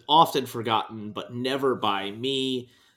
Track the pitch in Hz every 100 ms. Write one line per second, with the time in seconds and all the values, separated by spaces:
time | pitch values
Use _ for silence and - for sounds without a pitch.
0 | - 151 160 147 123 120 113 110 - 110
1 | 104 101 - 120 127 135 135 113 107 98
2 | 101 104 127 135 131 127 123 _ _